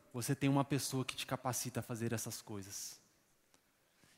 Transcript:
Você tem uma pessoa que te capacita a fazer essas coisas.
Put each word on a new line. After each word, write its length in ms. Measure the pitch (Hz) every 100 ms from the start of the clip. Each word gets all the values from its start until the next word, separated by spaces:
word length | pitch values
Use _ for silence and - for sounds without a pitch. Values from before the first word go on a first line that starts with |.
| -
Você 220 | 123 117
tem 160 | 139 139
uma 140 | 139
pessoa 400 | 139 139 - 127
que 100 | 123
te 120 | - -
capacita 540 | 131 131 117 127 117
a 20 |
fazer 300 | - 113 113
essas 300 | 113 - -
coisas. 580 | - 101 98 - - - _ _ _ _ _ _ _ _ _ _ -